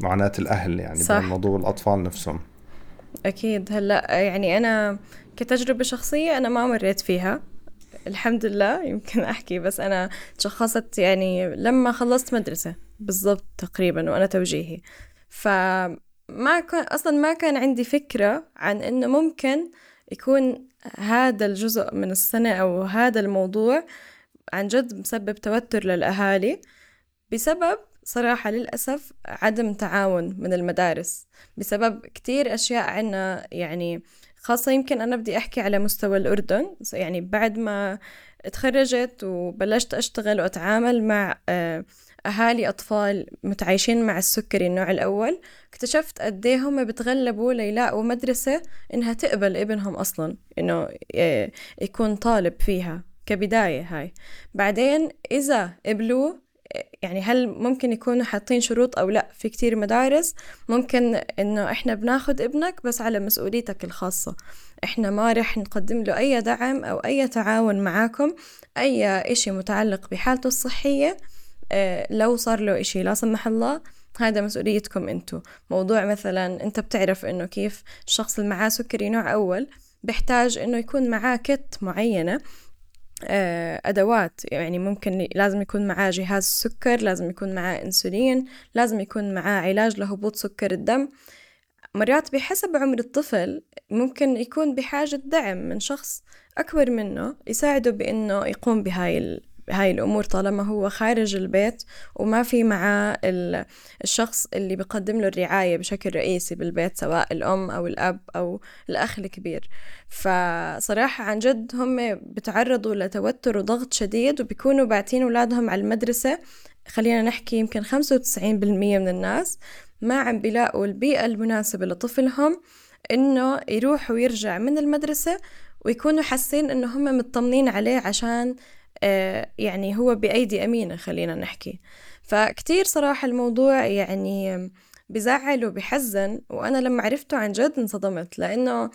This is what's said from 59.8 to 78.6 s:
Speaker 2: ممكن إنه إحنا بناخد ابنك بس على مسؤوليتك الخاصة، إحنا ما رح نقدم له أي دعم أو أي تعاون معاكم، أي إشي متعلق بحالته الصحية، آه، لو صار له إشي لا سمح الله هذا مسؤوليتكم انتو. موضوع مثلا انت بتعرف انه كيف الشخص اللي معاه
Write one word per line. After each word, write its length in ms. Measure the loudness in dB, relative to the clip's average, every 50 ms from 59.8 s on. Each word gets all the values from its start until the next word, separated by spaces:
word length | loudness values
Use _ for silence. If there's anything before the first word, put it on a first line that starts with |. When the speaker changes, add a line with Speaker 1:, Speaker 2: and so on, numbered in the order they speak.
| 2 2 2 4 4 4 4 4 2 0 -4 -8 -12 -16 -18 -10 -4 0
Speaker 2:
ممكن 460 | 0 0 2 2 2 2 4 4 2 0 -2 -4 -4 -2
إنه 320 | -2 0 0 0 0 -2
إحنا 240 | -2 -2 -2 -2 -2
بناخد 460 | 0 0 2 2 2 2 2 0 2
ابنك 400 | 0 0 0 0 0 -2 -2 -4 -4
بس 180 | -4 -4 -2
على 180 | 0 0 0 0
مسؤوليتك 640 | 0 0 -2 -2 0 0 -2 -2 -2 -4 -6 -8 -8
الخاصة، 520 | -10 -8 -6 -4 -4 -4 -4 -4 -6 -8 -10 -12 -14 -18 -18 -18 -20 -12 -8 -6
إحنا 260 | -4 -2 0 0 0
ما 240 | 2 2 2 4 4
رح 240 | 4 2 0 0
نقدم 460 | -2 -2 -2 2 2 4 4 2 2 0
له 140 | 0 0
أي 240 | 2 4 4 4 4
دعم 420 | 2 0 0 0 0 0 0 -2 -2
أو 120 | -4 -4
أي 300 | -2 -2 0 0 2 0
تعاون 520 | 0 0 0 0 2 2 4 4 4 2 2
معاكم، 540 | 2 2 2 2 2 2 2 0 0 0 -2 -4 -12 -20 -20 -20 -20 -10 -2
أي 300 | 0 2 2 4 4 2 2 2 2 0 0
إشي 200 | 0 0 0 0
متعلق 580 | -2 -4 -2 -2 0 2 2 2 0 -2 -4 -6
بحالته 380 | -4 -2 2 2 2 2 0
الصحية، 720 | 0 0 0 -2 -2 0 0 2 2 2 4 2 2 0 -2 -8 -12 -10 -12 -12 -12 -10 -8 -4 -2
آه، 360 | 0 0 0 0 0 -2 -4 -2
لو 260 | 0 2 2 4 2
صار 240 | 2 0 0 0 0
له 220 | 2 0 0 0
إشي 220 | 0 -2 -2 -2 0
لا 100 | 0 0
سمح 340 | 0 0 0 0 0 0
الله 340 | 0 0 0 0 0 -2 -4 -6 -12 -20 -20 -20 -12 -4 -2
هذا 220 | 0 0 2 0
مسؤوليتكم 680 | 0 -2 -2 -2 0 0 0 0 -2 -4 -6 -6 -4 -4
انتو. 300 | -4 -6 -6 -8 -10 -12 -12 -14 -20 -20 _ -2
موضوع 360 | -2 0 2 2 2 2 2
مثلا 580 | 0 -2 -2 -2 -2 -2 -2 -2 -2 -4 -4 -6
انت 160 | -4 -4 -4
بتعرف 460 | -4 -2 0 2 2 2 2 0 -2
انه 200 | -4 -4 -4 -6
كيف 380 | -6 -4 -4 -4 -4 -6 -8 -14 -18 -20 -12 -4
الشخص 320 | -2 0 0 0 -2 -2 -2
اللي 100 | -2 -2
معاه 200 | 0 0